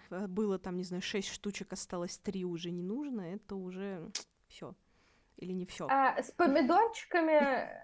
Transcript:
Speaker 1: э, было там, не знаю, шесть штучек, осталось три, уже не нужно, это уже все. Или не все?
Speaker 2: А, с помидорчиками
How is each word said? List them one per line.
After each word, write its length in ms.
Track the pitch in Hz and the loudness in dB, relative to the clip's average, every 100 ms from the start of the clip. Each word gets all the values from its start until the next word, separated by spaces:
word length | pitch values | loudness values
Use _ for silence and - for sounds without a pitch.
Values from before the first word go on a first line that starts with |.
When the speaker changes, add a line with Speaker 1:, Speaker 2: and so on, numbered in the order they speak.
| - | -10
Speaker 1:
э, 160 | 180 208 | -6 -4
было 320 | 185 214 185 | 0 0 0
там, 180 | 190 180 | -2 -4
не 80 | |
знаю, 180 | 180 180 | -4 -4
шесть 260 | - 208 190 | -2 -4 -4
штучек, 440 | - 208 196 180 | -6 -6 -6 -8
осталось 460 | 185 - 180 175 - | -10 -6 -6 -6 -6
три, 260 | - 190 | -6 -4
уже 260 | 180 165 175 | -4 -4 -6
не 120 | 175 | -6
нужно, 400 | 180 233 294 240 | -4 -4 -4 -6
это 340 | 170 202 - 196 | -6 -10 -8 -8
уже 540 | 185 185 196 190 170 - - _ _ | -8 -6 -6 -8 -8 -10 -12 _ _
все. 260 | - 139 - _ _ _ _ _ - | -14 -14 -14 _ _ _ _ _ -14
Или 160 | 180 | -6
не 140 | 185 180 | -6 -6
все? 240 | - 156 | -8 0
Speaker 2:
А, 320 | 269 262 254 | 4 4 2
с 80 | 262 | -4
помидорчиками 1400 | - 339 285 254 349 453 - - 349 320 302 277 254 - - | 2 4 6 6 6 6 2 -2 2 6 6 6 2 -2 -8